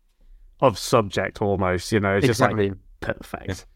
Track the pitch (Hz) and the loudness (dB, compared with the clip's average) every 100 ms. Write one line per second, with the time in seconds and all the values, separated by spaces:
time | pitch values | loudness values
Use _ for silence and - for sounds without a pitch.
0 | _ _ - - - - 135 98 - 123 | _ _ -20 -20 -20 2 2 2 2 2
1 | 101 - 95 - 104 95 92 90 - 110 | 2 -2 -4 -2 0 0 0 -2 0 0
2 | 98 98 127 110 104 107 98 95 - - | 2 2 2 2 0 2 -2 -2 -16 -12
3 | - - - - - 92 - | -8 -8 -10 -12 -10 -10 -12